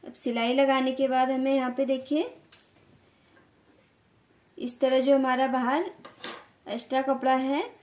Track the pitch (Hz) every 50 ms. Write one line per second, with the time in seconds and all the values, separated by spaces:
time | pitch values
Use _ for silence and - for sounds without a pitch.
0 | - - 240 - - 247 240 233 226 240 254 269 277 269 269 262 262 262 262 262
1 | 269 262 254 254 262 254 269 262 262 269 269 269 254 254 247 247 269 247 269 254
2 | 262 - 294 302 370 494 - - - _ - - - - _ _ _ _ - _
3 | _ _ _ _ _ _ _ _ _ _ _ _ _ _ _ _ _ _ _ _
4 | _ _ _ _ _ _ _ _ _ _ _ - - 240 - - - 262 262 262
5 | 254 269 277 269 262 262 254 247 262 254 240 254 247 240 262 311 359 381 - -
6 | - - - - - - - - - _ _ _ _ - 208 233 - - 262 262
7 | 269 269 269 247 254 262 262 262 262 262 277 294 392 480 - -